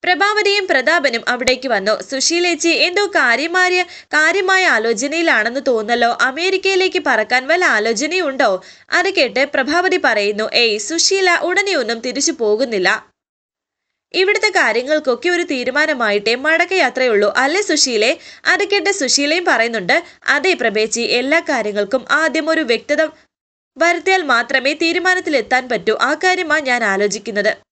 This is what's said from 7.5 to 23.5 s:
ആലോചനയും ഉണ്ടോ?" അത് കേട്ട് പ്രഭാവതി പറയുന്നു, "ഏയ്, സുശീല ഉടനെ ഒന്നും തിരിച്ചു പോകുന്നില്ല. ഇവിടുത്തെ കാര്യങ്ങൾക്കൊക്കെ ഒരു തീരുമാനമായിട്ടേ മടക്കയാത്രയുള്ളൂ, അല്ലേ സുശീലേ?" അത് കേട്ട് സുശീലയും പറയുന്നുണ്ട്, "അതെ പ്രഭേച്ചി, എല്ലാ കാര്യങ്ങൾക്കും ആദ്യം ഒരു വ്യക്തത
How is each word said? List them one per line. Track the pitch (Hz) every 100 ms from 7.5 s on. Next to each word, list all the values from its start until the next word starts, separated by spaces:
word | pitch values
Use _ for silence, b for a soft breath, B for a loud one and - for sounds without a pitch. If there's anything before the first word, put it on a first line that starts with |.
| 349
ആലോചനയും | 349 226 214 220 302 359 330
ഉണ്ടോ?" | 262 254 185 B B B
അത് | 339 359
കേട്ട് | 381 262 208 277
പ്രഭാവതി | - 262 330 359 370
പറയുന്നു, | 285 214 202 208 220
"ഏയ്, | - 233 214
സുശീല | - 330 - 381 370 339
ഉടനെ | 330 359 403
ഒന്നും | 349 226 233
തിരിച്ചു | 254 226 285
പോകുന്നില്ല. | 285 220 214 254 214 180 - - _ _ _ _ _ _ _ _ _ _
ഇവിടുത്തെ | 339 381 415 427
കാര്യങ്ങൾക്കൊക്കെ | 370 269 220 247 311 269 240 339
ഒരു | 349
തീരുമാനമായിട്ടേ | 349 277 247 262 311 277 226 202 202
മടക്കയാത്രയുള്ളൂ, | 240 285 330 349 370 269 240 254 208 208 -
അല്ലേ | 262 349
സുശീലേ?" | 415 311 277 226 220 330 B B -
അത് | 359
കേട്ട് | 403 403 349
സുശീലയും | 392 254 - 285 330
പറയുന്നുണ്ട്, | 359 254 233 226 180 294 339 B -
"അതെ | 277 359 349
പ്രഭേച്ചി, | 226 208 220 226
എല്ലാ | 233 240 262 320
കാര്യങ്ങൾക്കും | 330 269 214 208 202 262 -
ആദ്യം | 294 320 277 302
ഒരു | 320
വ്യക്തത | 294 226 233 294 311 - b _ _